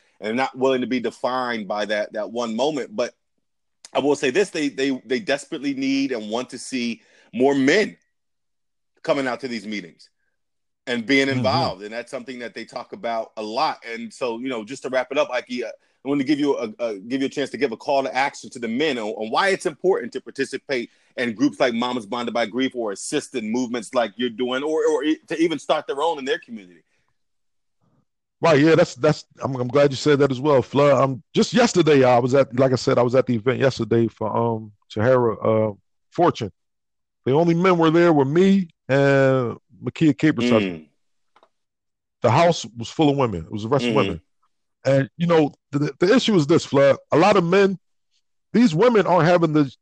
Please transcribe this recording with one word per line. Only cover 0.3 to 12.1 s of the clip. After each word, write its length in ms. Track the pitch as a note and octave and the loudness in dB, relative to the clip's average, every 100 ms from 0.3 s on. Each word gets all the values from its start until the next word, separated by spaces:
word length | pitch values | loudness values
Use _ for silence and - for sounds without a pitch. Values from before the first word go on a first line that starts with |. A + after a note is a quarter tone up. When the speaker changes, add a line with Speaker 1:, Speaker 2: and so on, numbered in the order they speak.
| A#2+ | -4
Speaker 1:
not 220 | C3 C3 | -4 0
willing 240 | C3+ C3 | 0 0
to 60 | A#2+ | 0
be 120 | B2+ | -2
defined 680 | A2+ - B2+ B2+ B2 A#2 F#2+ | -4 -6 -4 -4 -4 -6 -6
by 160 | G#2 G#2 | -6 -4
that, 280 | G#2 G#2 | -4 -4
that 180 | G#2+ G2+ | -8 -8
one 240 | A#2 A#2 A2 | -6 -6 -2
moment. 400 | C#3 D3 G#2+ G#2 | -2 -2 -6 -6
But 180 | A#2+ - _ _ _ _ _ _ - | -6 -8 _ _ _ _ _ _ -6
I 60 | C3+ | -2
will 160 | C#3 C#3 | 0 0
say 140 | C#3 | 0
this, 220 | C3+ G3 | 0 -2
they, 180 | E3 C#3+ | -4 -6
they, 320 | C3 C3+ B2+ A2 | -2 -4 -4 -4
they 140 | B2+ | -4
desperately 540 | F3+ C#3 - D#3 C#3+ | -2 -4 -6 -8 -6
need 380 | C3 C3+ C3+ C3+ | -4 -2 -2 -2
and 160 | A#2+ G#2+ | -6 -6
want 200 | A2+ B2 | -6 -8
to 80 | B2 | -14
see 420 | - C3 A#2+ A2+ _ _ _ | -8 -6 -6 -6 _ _ _
more 220 | A2+ C3+ C#3+ | 0 2 4
men 420 | C3 F#3 G3 - _ _ _ _ _ _ _ _ _ _ | 4 2 0 -6 _ _ _ _ _ _ _ _ _ _
coming 240 | - D3 C3 | -2 -2 -2
out 120 | A#2 | -6
to 60 | C3+ | -8
these 180 | A#2 G2+ | -8 -8
meetings 420 | G#2 F2 _ _ _ _ _ _ _ _ _ - | -10 -10 _ _ _ _ _ _ _ _ _ -6
and 200 | A#2+ A2 | -6 0
being 220 | C#3 C3+ | 2 2
Speaker 2:
Mm-hmm. 100 | B2+ | 0
Speaker 1:
involved. 440 | B2+ D#3 D3 F#2 | 0 0 -2 -6
And 80 | G#2 | -12
that's 180 | A2+ A#2 | -12 -12